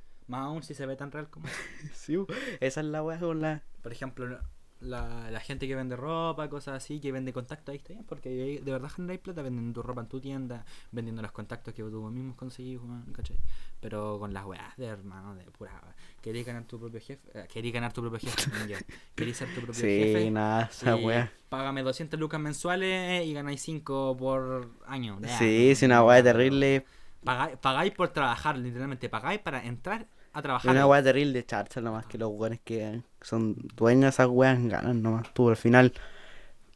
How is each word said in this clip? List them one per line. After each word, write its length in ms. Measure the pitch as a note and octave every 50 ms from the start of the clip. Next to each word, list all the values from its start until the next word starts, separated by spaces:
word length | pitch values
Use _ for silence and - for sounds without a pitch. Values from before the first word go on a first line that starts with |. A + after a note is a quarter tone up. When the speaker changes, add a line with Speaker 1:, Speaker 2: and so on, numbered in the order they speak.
| - - - - - -
Speaker 1:
Más 140 | B2 C3 C3+
aún 180 | C#3+ D#3 E3 D3
si 100 | - D3
se 140 | C3+ C#3 C3
ve 80 | C3+
tan 160 | C3 C#3+ C#3+
real 180 | C3 D3+ D3+ D3
como 160 | - - D#3+
Speaker 2:
<laughs> 480 | C3 - - - - - - - D3+ -
Sí, 240 | - - - D3+ F#3
weón. 100 | G3 - G#3+ B3+ C#4 B3+ G3+ -
Esa 200 | C3 C3+ - D3+
es 80 | D#3 D3+
la 160 | D3+ D#3 D#3
weá 160 | D#3+ D#3+ E3+
con 200 | F3 E3+ D#3+ D#3
la 200 | D#3 D#3 D#3 D3 - - - - -
Speaker 1:
Por 80 | A#2
ejemplo, 480 | A#2 - C3+ C3 A#2+ - B2+ B2 B2+ - - - - - - - _ -
la, 500 | A#2+ B2+ B2 A#2+ C3 B2+ A#2+ A#2 A#2 A2
la 80 | A2+ A2
gente 280 | - - C#3 C3 C#3 C3
que 80 | C3+
vende 200 | C3 C3 B2+ B2+
ropa, 540 | A#2+ B2+ D3+ E3 E3 E3 E3 D#3+ D3 D3+ C#3+
cosas 260 | C#3 C#3+ B2+ C#3+ C3+ C3 -
así, 160 | - D3 D3+
que 120 | C#3+ C#3
vende 200 | C3 C3 C3 B2+ B2
contacto, 380 | B2+ A#2+ - D3+ - - -
ahí 60 | C#3 D3
está 160 | - - E3+
bien, 100 | A3 G#3+
porque 240 | - D#3+ C#3+ - B2+
ahí 280 | C3 B2+ C3 C#3 C#3+ C#3+
de 120 | C3+ C#3
verdad 180 | C3 B2+ B2+ D3
generáis 320 | - - F3+ F3 F#3 F3+
plata 200 | - F#3 F3+ D#3+
vendiendo 400 | C#3+ C3 B2 B2 A#2 A#2 A#2 A#2
tu 60 | A2+ A#2+
ropa 140 | B2 B2
en 60 | A#2 A2+
tu 120 | - C3
tienda, 460 | C3 C#3 C3+ C3+ C3 A#2+ A#2+ A#2 G#2+ - - - - -
vendiendo 300 | - A#2 A#2 A#2 A2+ A2+
los 100 | A2 G2
contactos 420 | - - G#2+ - A#2 - - - A2
que 80 | - A2
tú 200 | G#2+ G#2+ A2 A2 A2
mismos 240 | A#2 B2+ C3 C3 A#2+
conseguís, 440 | - C3 C3 B2 - B2+ B2+ B2+ B2
weón, 260 | A#2+ A#2+ A#2+ A#2+ A#2+ B2+ -
¿cachai? 260 | - - - - - - - - - - - - -
Pero 400 | - A2+ G#2+ G#2 G#2 G#2+ G#2+ G2+
con 140 | G#2+ G#2 G2
las 120 | F#2+ G2
weas 300 | G2 F#2 - - - - -
de 80 | B2+ A2+
hermano, 460 | G#2+ G2+ G2 G2+ F#2+ F#2+ F#2+ G2+ G2
de 100 | F#2 F2+
pura 340 | F#2 - - G#2+ F#2+ F#2 - -
wea. 120 | F2 - - - - - -
¿Querés 240 | - A2+ A2 A#2+ A#2
ganar 200 | B2 A#2+ A#2 A#2
tu 140 | - - A2+
propio 200 | A#2 A#2 A2+ A2
jefe? 220 | - - C#3 C3 - - -
Eh, 140 | G#2+ F#2 -
¿querés 200 | - D3+ C3+ A#2+ A2+
ganar 200 | A#2+ G#2 G#2+ -
tu 80 | B2+
propio 180 | A#2 A#2 A2+ A2
jefe? 160 | - B2+ A2+
Speaker 2:
<laughs> 320 | - - C#3 - G#2+ G#2+ G#2
Speaker 1:
Ya. 100 | G2+ G2 - - - - - - -
¿Querés 220 | - - A#2 A#2+ -
ser 100 | C3 - -
tu 60 | B2+
propio 120 | A#2+ A#2+ A2+
Speaker 2:
Sí, 60 | A#2
Speaker 1:
jefe? 480 | A#2 G#2 G2+ G2+ G#2+ G#2+ G#2+ G#2+ A2 A2
Speaker 2:
nada, 320 | A2 G#2+ G#2+ G#2+ A2 A2+ A2+ A2
esa 260 | - - - B2+ A#2 A#2
Speaker 1:
Y 80 | A#2
Speaker 2:
wea. 260 | A2+ A#2 A#2+ A#2+ A#2 - - _ -
Speaker 1:
págame 320 | - C3 C3+ C3+ C3+ C3+
doscientas 380 | C3 C3 C3 - E3 D3+ D#3+ D#3
lucas 200 | D#3 D3+ E3 D#3
mensuales 840 | D3+ D3+ D3 - - F3 F3+ F#3+ F#3+ F#3+ F#3 F#3 F3+ F3+ F3+ F3+ E3+
y 80 | D#3+ D3+
ganáis 280 | C#3+ C#3+ C#3+ C#3+ C#3
cinco 540 | - - D#3+ D3+ D#3 - C#3 C3+ C3+ C3+ C3 B2+
por 540 | B2+ C3 C3+ C3+ C3 B2+ C3 B2+ B2 A#2 - - - -
año. 300 | C3+ C3+ A#2+ A2 G2+ G2
Ya, 160 | G#2+ A2+ B2 A2+
Speaker 2:
Sí, 280 | A2+ A2 A2 A2+ A#2+ C3+
Speaker 1:
no, 60 | C#3
Speaker 2:
sí, 100 | B2 C#3
una 120 | B2+ B2 A#2+
Speaker 1:
no, 60 | A#2 A#2
Speaker 2:
wea 100 | B2 B2+
Speaker 1:
no, 60 | A#2+
no. 80 | B2
Speaker 2:
terrible. 540 | A#2 A2+ B2+ C3+ C#3 C#3 C#3 C#3 C3+ C3+ C3 - - - - - - - -
Speaker 1:
Pagáis, 340 | - B2+ B2 C#3 D#3+ C3 -
pagáis 360 | - C3+ C3 C#3 E3+ G3+ G3
por 160 | - F3+ E3
trabajar, 480 | - D#3 C#3 B2 A#2 - - D3+ D3+ C3
literalmente, 500 | A#2+ B2 A#2+ A#2+ C3 C#3 C3+ B2+ - A2+
pagáis 300 | - A2 A2+ D3 G3 G#3+
para 240 | - F3 C#3+ B2+ G#2
entrar 420 | A#2 B2 A#2 - F3+ G#3 A3+ A3 - - - - - -
a 60 | D3+
trabajar 280 | C#3+ C#3+ C3 A#2+ - B2
Speaker 2:
Una 120 | B2+ C3+ C#3
Speaker 1:
ahí. 60 | C#3
Speaker 2:
weá 120 | C#3 C#3+ C3
terrible 300 | C3+ C3 C#3 D3 C#3+ C3
de 120 | B2 A#2
charcha 340 | - A#2+ G2+ G#2 - - C3
nomás, 240 | A2+ A#2 A2 A2 A2
que 120 | - - A2+
los 120 | A2+ A2
weones 280 | G#2 G#2 A2 A2 A2+ A2+
que 400 | - - A2+ A2+ G#2+ G#2+ G#2+ A#2 - - _ -
son 340 | - - - A2+ A2+ A2 G#2 A#2+ A#2 - -
dueños 260 | - A2 A#2 A#2+ C3 C3+
de 60 | C3+
esas 180 | C3 - B2+ B2
weas 340 | B2 B2 C3 C3 C3 B2 A#2+ A2+
ganan 340 | G#2 - - A#2+ B2 A#2
nomás. 320 | A2 A2+ A2 A2+ A2+ - -
Tú 160 | - B2 A#2
al 60 | A2+ -
final 360 | - A#2 A#2 B2+ B2+ B2+ - - - - - - - - - - - - - - - - -